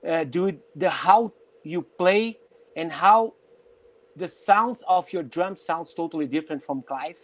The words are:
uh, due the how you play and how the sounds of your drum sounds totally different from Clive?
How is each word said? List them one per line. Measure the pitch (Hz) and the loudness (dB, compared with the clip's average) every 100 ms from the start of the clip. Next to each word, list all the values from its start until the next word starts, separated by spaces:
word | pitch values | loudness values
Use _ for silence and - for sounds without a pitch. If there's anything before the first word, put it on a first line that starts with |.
| 170 | -4
uh, | 165 | -4
due | 151 156 190 156 _ 147 | -2 -2 -2 -4 _ -4
the | 180 | -4
how | 156 165 208 226 _ _ _ | -2 4 4 4 _ _ _
you | 151 170 | -8 -8
play | 165 - 180 202 226 220 _ _ _ - | -8 0 4 4 0 -6 _ _ _ -10
and | 165 | -8
how | - 180 220 226 - _ _ _ _ _ _ _ - | 0 4 6 4 -6 _ _ _ _ _ _ _ -12
the | 175 | -12
sounds | - - 202 226 247 - | -10 2 4 4 -2 0
of | 185 175 | 0 0
your | 185 | -8
drum | 143 156 180 190 | -8 -4 -4 -4
sounds | - 170 165 | -6 -6 -6
totally | - 170 165 143 | -8 -6 -4 -4
different | 139 156 151 | -4 -4 -10
from | - 139 | -6 -8
Clive? | 127 135 151 - | -6 -8 -8 -12